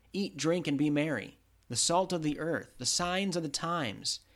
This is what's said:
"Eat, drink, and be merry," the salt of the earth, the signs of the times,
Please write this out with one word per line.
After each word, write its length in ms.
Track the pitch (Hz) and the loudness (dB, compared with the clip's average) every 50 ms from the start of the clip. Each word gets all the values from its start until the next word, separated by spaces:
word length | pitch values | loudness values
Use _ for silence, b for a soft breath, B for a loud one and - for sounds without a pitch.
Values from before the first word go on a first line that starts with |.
| _ _ - | _ _ -4
"Eat, 240 | 185 202 - - | -2 -2 -2 -2
drink, 300 | 143 143 160 170 180 151 | -2 0 2 2 2 2
and 100 | 156 147 | 0 2
be 140 | 135 151 151 | 2 4 4
merry," 480 | 147 147 147 160 147 110 - - - _ _ _ _ _ _ - | 4 2 2 0 0 -4 -4 -8 -14 _ _ _ _ _ _ -6
the 80 | 123 | -2
salt 360 | 117 - - 170 180 190 180 180 | 0 2 4 4 4 4 2 0
of 100 | 170 156 | 0 0
the 160 | 151 147 - | 0 -2 -2
earth, 360 | 151 165 160 107 - - - - | -2 -2 -2 -2 -4 -8 -10 -6
the 60 | 123 | -2
signs 520 | - - - 175 175 180 185 202 196 165 | 0 0 0 0 0 0 0 0 0 0
of 60 | 175 160 | -2 -2
the 60 | 147 | -2
times, 720 | 139 - - 165 175 170 143 110 98 107 - - - - b b b | -4 -4 -2 0 0 0 0 -2 -4 -6 -4 -6 -6 -6 b b b